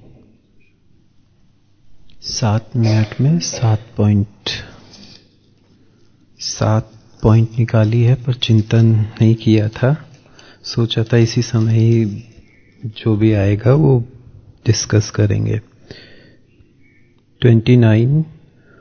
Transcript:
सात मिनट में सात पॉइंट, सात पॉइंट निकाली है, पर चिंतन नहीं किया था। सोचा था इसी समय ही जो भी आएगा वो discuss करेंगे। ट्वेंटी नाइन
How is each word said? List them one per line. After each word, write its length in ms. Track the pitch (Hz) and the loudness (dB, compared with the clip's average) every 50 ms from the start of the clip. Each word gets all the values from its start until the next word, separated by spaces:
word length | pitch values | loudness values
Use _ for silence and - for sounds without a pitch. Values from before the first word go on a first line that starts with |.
| - - - - _ _ _ _ _ _ _ _ _ _ _ _ _ _ _ _ _ _ _ _ _ _ _ _ _ _ _ _ _ _ _ _ _ - - - - - - - | -20 -20 -20 -20 _ _ _ _ _ _ _ _ _ _ _ _ _ _ _ _ _ _ _ _ _ _ _ _ _ _ _ _ _ _ _ _ _ -20 -20 -20 -20 -20 -20 -18
सात 480 | - - - - 123 107 107 110 - - - | -14 -12 -8 -4 -2 -2 -2 -4 -4 -6 -4
मिनट 300 | 120 113 110 110 110 107 - - - | -2 0 0 0 0 -2 -2 -4 -2
में 180 | 127 147 170 170 | -2 0 0 -2
सात 420 | - - - - 120 110 107 - - - - | -4 -6 -6 -4 -2 -2 -2 -2 -4 -8 -6
पॉइंट, 520 | - 107 104 104 101 104 - - _ - - - - - - - - - - - - - - - - _ _ _ _ _ _ _ _ _ _ _ _ _ _ _ _ _ _ _ _ _ _ _ - | -2 0 0 0 0 -2 -4 -8 _ -12 -12 -12 -12 -14 -18 -20 -20 -20 -20 -20 -20 -20 -20 -20 -20 _ _ _ _ _ _ _ _ _ _ _ _ _ _ _ _ _ _ _ _ _ _ _ -14
सात 520 | - - - - 107 107 110 110 - - - - _ _ _ - - | -12 -10 -6 -4 -2 -2 -2 -2 -4 -6 -12 -20 _ _ _ -2 2
पॉइंट 260 | 110 110 113 113 113 - 120 | 2 4 4 2 0 -2 -4
निकाली 420 | 113 - - 110 110 110 117 120 | -4 0 0 0 0 2 0 0
है, 140 | 117 120 135 | 2 2 0
पर 180 | - - 131 120 | 0 -2 -6 -6
चिंतन 520 | - - - 113 107 107 110 117 113 113 | -4 -2 0 0 0 0 0 0 2 2
नहीं 500 | 113 113 107 107 107 - - 113 110 113 | 4 2 2 0 -2 -2 0 2 2 2
किया 340 | 113 - 113 107 107 104 107 | 2 2 2 2 2 0 -2
था। 280 | - - 123 131 156 - - - - - _ _ _ - - - _ _ - | -4 -2 -2 -2 -2 -4 -6 -14 -20 -20 _ _ _ -20 -20 -20 _ _ -18
सोचा 400 | - - 120 117 110 - 117 107 | -8 -4 -4 -4 -2 -2 -4 -2
था 140 | - 120 | 0 2
इसी 240 | 117 113 113 - 120 | 2 2 2 0 -4
समय 320 | 117 - - 110 113 113 113 | -4 -2 -2 -2 0 0 2
ही 320 | 113 113 113 117 113 113 101 101 110 - - - - - _ _ _ _ _ _ _ - | 2 2 2 2 0 0 -2 -6 -10 -14 -18 -20 -20 -20 _ _ _ _ _ _ _ -16
जो 300 | 113 104 - - 113 107 | -16 -12 -6 -4 -2 0
भी 180 | 101 110 110 107 | 2 2 2 2
आएगा 400 | 101 98 101 104 104 113 123 135 | 2 0 0 0 0 2 2 2
वो 320 | 156 156 139 131 120 117 - - - - - - - - - - _ - | 2 2 2 2 0 -2 -6 -12 -20 -20 -20 -20 -20 -20 -20 -20 _ -2
discuss 440 | 120 107 - - - 110 104 104 - | -2 -2 -2 -2 -2 0 0 -2 -2
करेंगे। 520 | - - 107 104 104 107 107 107 107 107 - _ _ _ - - - - - - - - - - _ _ _ _ _ _ _ _ _ _ _ _ _ _ _ _ _ _ _ _ _ _ | -2 -2 -2 0 -2 -2 -4 -4 -6 -6 -8 _ _ _ -20 -20 -20 -20 -20 -20 -20 -20 -20 -20 _ _ _ _ _ _ _ _ _ _ _ _ _ _ _ _ _ _ _ _ _ _
ट्वेंटी 360 | - 120 113 113 110 123 123 | 2 4 4 4 4 4 4
नाइन 480 | 123 117 110 107 110 120 131 147 156 156 - - - _ _ _ _ _ _ _ _ | 4 4 4 4 2 2 0 0 -2 -2 -4 -10 -20 _ _ _ _ _ _ _ _